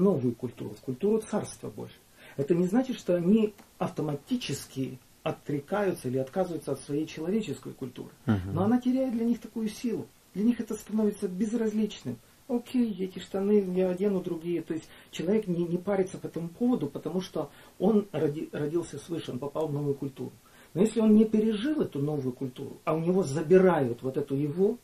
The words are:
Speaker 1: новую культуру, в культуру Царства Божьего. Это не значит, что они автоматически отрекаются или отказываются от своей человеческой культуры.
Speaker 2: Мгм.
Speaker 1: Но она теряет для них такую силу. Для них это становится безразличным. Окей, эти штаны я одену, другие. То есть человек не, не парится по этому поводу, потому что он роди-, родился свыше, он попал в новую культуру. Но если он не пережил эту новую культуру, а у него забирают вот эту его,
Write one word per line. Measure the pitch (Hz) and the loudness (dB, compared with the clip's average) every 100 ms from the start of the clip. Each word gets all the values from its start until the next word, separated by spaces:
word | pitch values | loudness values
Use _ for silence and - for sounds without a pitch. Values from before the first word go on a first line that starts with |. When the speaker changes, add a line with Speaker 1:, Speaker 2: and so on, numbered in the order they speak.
Speaker 1:
новую | 196 147 123 | 4 4 0
культуру, | 117 120 - 123 | -2 -6 -8 -12
в | 107 | -10
культуру | - 127 202 220 | -8 -2 0 0
Царства | - 202 131 - 131 | 0 -6 -6 -10 -12
Божьего. | 110 120 - _ - - - | -12 -14 -16 _ -20 -12 -4
Это | 139 | 0
не | 170 180 | 2 4
значит, | 240 254 226 | 2 0 -4
что | - 175 | 0 2
они | 170 220 214 - - - 160 - 151 | 6 6 4 -2 -14 -6 -6 -2 -4
автоматически | 143 - 247 - 135 - 131 131 131 - - | -4 -4 -4 -4 -8 -8 -6 -6 -8 -20 -10
отрекаются | 160 151 - 147 - 202 196 175 127 | -6 -6 -4 -6 -2 0 0 -2 -2
или | 131 | -2
отказываются | 131 190 180 160 - | -2 -2 -2 -4 -6
от | 139 | -6
своей | - 147 156 | -4 -4 -4
человеческой | - 165 220 160 123 139 | -6 -2 -2 -2 -8 -10
культуры. | - 127 - - - | -10 -10 -10 -14 -6
Speaker 2:
Мгм. | 127 101 95 | 0 0 0
Speaker 1:
Но | 156 | 0
она | 202 247 | 2 2
теряет | 254 254 262 | 2 0 0
для | 226 233 | 0 0
них | 226 | -2
такую | - 226 214 | -4 -6 -6
силу. | - 240 170 - _ _ | -4 -4 -4 -8 _ _
Для | 180 | 0
них | 220 240 | 2 2
это | 214 | -2
становится | 214 - 214 214 190 190 | -8 -4 0 0 0 -4
безразличным. | 180 214 233 220 214 208 - 127 120 - - - | -2 -2 0 0 0 -2 -4 -10 -10 -14 -16 -4
Окей, | 240 - 254 226 180 | -4 -2 0 0 -2
эти | 185 185 | -6 -8
штаны | - 196 202 208 185 185 | -6 -2 4 4 4 2
я | 185 | 2
одену, | 180 202 185 | 2 2 0
другие. | 175 160 170 165 | -2 -4 -2 -4
То | 160 | -2
есть | 160 - - - | -6 -8 -20 -14
человек | - 165 220 180 | -6 0 0 0
не, | 170 | -2
не | 170 180 | 0 -2
парится | 202 190 185 147 | 0 0 0 -4
по | 151 | -8
этому | - 170 | -8 -8
поводу, | - 240 240 143 | -2 0 2 -2
потому | - 156 185 | -6 -4 -4
что | 180 165 - - - - | -4 -6 -8 -10 -18 0
он | 185 208 - | 4 4 2
роди-, | 147 151 151 - | 0 0 -2 -6
родился | 156 147 170 165 139 | -4 -2 -2 -4 -10
свыше, | - 160 - | -8 -8 -6
он | 127 | -8
попал | 143 151 156 | -6 -4 -4
в | |
новую | 143 147 | -2 -2
культуру. | 139 139 - 127 - - - - | -4 -6 -8 -12 -12 -20 -20 -6
Но | 156 | 2
если | 220 233 | 2 4
он | 220 | 8
не | 214 | 8
пережил | 214 220 226 202 277 302 | 8 4 2 0 0 0
эту | - 139 | -2 -2
новую | 147 147 127 | -2 -2 -4
культуру, | 123 127 - - - | -4 -8 -8 -14 -8
а | 165 | -4
у | 156 | -2
него | 165 185 | 2 2
забирают | 147 147 151 185 185 160 123 120 | 0 0 6 8 8 4 0 -2
вот | 131 151 | -4 -4
эту | 143 139 | -2 -2
его, | 147 170 202 247 | -2 2 2 0